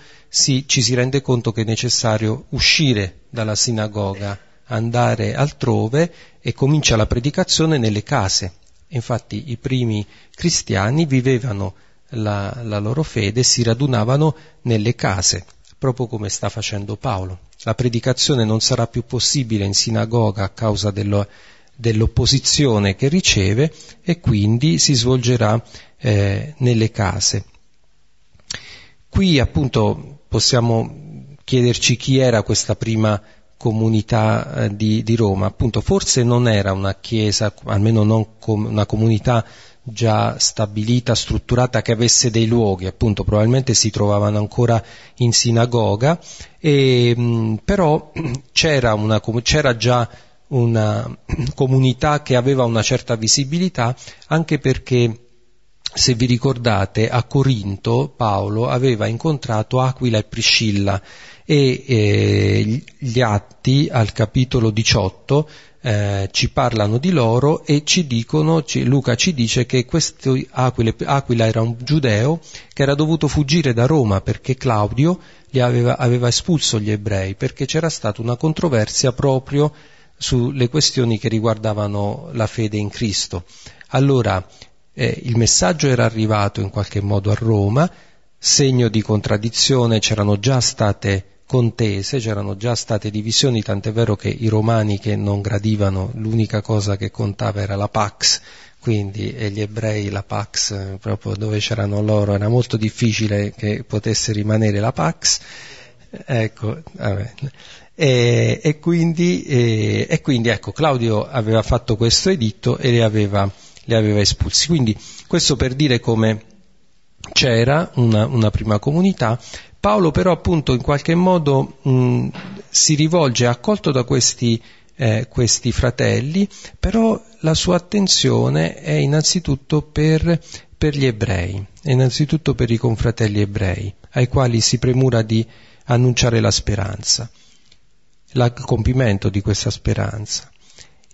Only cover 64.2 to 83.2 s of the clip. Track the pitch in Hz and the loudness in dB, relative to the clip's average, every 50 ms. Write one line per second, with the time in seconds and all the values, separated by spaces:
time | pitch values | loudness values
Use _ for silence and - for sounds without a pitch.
64.2 | 107 - - 131 127 - - 123 113 110 104 113 110 - 123 107 92 95 - - | -4 0 0 0 0 2 0 2 2 2 0 0 0 2 2 2 0 -2 -4 -8
65.2 | - - 139 147 156 - - - - - _ _ - 123 104 104 104 101 101 98 | -4 0 0 0 0 -2 -12 -20 -20 -20 _ _ -4 -2 -2 0 0 -2 -2 -4
66.2 | 98 - - - 123 - - 143 131 120 117 107 104 104 113 127 151 190 175 135 | -4 -4 -2 -2 -2 0 0 0 0 0 2 0 0 2 0 0 2 2 2 2
67.2 | 117 113 117 127 139 147 165 - - - 147 147 151 - - 185 160 131 117 117 | 2 4 2 4 2 2 0 0 0 0 0 0 2 0 0 0 0 0 -2 -4
68.2 | 113 - 151 156 156 160 165 160 - - - 131 131 123 139 139 - 123 117 - | -2 -2 -2 0 2 2 2 0 -2 -2 -4 -2 0 2 2 2 2 0 -2 0
69.2 | - 185 156 123 113 110 - 131 117 - 131 127 120 - - 160 - - - _ | 0 -2 0 0 -2 0 0 -2 0 0 0 -2 -2 0 -2 -2 -2 -2 -8 _
70.2 | - 135 131 139 - - - 127 127 127 - - 113 110 - - 175 151 143 139 | -2 -2 0 0 -2 -6 -4 0 0 0 0 0 0 0 0 -2 -2 -2 -2 -2
71.2 | - - 120 113 113 110 110 113 113 117 117 120 127 147 151 160 135 113 104 104 | 0 0 0 2 2 2 2 0 0 -2 -2 -6 -2 0 0 2 2 2 2 2
72.2 | 120 147 170 165 - - - - - _ - - 139 139 143 147 156 156 165 156 | 2 0 -2 -4 -8 -18 -20 -20 -20 _ -2 0 0 2 2 0 2 0 2 0
73.2 | 151 135 - 151 143 135 160 175 147 131 113 117 123 143 160 147 117 104 98 95 | 0 0 2 0 2 2 2 2 2 2 2 2 2 4 4 2 4 2 2 0
74.2 | - 123 104 - - - 131 - - 127 110 104 104 104 113 127 151 170 180 - | 0 -2 -6 -4 -2 -4 -4 -2 0 0 0 2 0 0 2 2 2 2 2 -2
75.2 | - - - - - - 135 127 123 123 123 120 120 120 127 - 127 120 123 123 | -6 -20 -20 -20 -18 -4 0 0 2 2 2 2 2 2 0 2 2 2 2 2
76.2 | 120 120 - - - 185 165 143 - - 117 107 104 107 107 104 101 104 101 95 | 2 0 0 0 0 0 0 0 0 0 -2 -2 0 -2 -2 -2 -2 -2 -2 -2
77.2 | 95 95 98 - 131 127 - - 139 - - 156 165 156 - - - 107 - - | -2 -4 -4 -4 -6 -6 -4 -6 -8 -4 -2 -2 -2 -2 -6 -4 -6 -6 -6 -4
78.2 | 113 120 120 - 156 160 156 - 180 160 127 110 107 - - - 135 127 - - | -4 -4 -4 -2 -2 -2 0 0 -2 0 2 2 0 0 -2 0 0 0 0 0
79.2 | 143 139 131 127 - - 139 143 151 147 - - - - - - - - _ _ | 0 0 0 0 -2 -2 0 0 0 0 -2 -8 -20 -20 -20 -20 -20 -20 _ _
80.2 | - - 131 120 120 135 143 131 120 117 - 151 - - - 131 120 117 110 101 | -4 -2 0 0 0 -2 0 0 -2 0 2 0 0 0 0 0 0 0 0 0
81.2 | - 113 113 110 110 113 107 107 110 110 104 107 104 101 104 101 101 101 113 - | -2 -2 -2 0 0 0 -2 -2 -4 -4 -2 -2 -4 -4 -2 -4 -4 -4 -6 -8
82.2 | 165 170 139 113 110 - - 120 110 104 104 104 104 98 - - 120 104 92 - | -12 -10 -4 -4 -4 -4 -2 -4 -4 -2 -2 -4 -4 -4 -4 -4 -4 -4 -2 -4